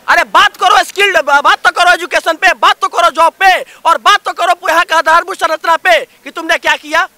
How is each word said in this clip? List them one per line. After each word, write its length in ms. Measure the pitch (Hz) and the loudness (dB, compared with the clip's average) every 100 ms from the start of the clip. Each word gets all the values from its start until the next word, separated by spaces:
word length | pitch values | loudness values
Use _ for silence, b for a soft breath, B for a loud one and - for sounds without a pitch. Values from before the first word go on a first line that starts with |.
| - | -2
अरे 160 | 320 269 | -2 0
बात 320 | 311 403 - | 0 0 0
करो 260 | 381 415 | -2 0
स्किल्ड, 340 | 349 - 403 349 | -2 -2 0 0
बा-, 220 | 285 285 | 0 2
बात 200 | 294 392 | 2 0
तो 80 | 359 | 0
करो 180 | 359 349 | 0 2
education 420 | 349 330 320 349 320 | 0 0 -4 -2 -2
पे, 180 | 370 330 | 0 2
बात 240 | 349 415 | 0 0
तो 60 | 392 | -4
करो 200 | 453 339 | 0 0
job 220 | 285 330 - | 2 0 2
पे, 260 | 381 339 - B 311 | 0 0 -2 B -2
और 120 | 320 | 0
बात 240 | 277 403 | 2 0
तो 100 | - | -2
करो 360 | 349 359 349 370 | -4 -2 -2 -2
यहाँ 160 | 320 349 | -2 0
का 120 | 330 | 0
आधारभूत 420 | 311 320 349 370 | 2 2 0 -4
संरचना 360 | 330 311 359 320 | -4 -4 -2 -2
पे 220 | 370 311 190 b | 0 0 -2 b
कि 80 | 269 | -16
तुमने 260 | 339 330 330 | -10 -6 -4
क्या 160 | 320 294 | -2 -4
किया। 300 | 302 311 370 | -4 -4 -4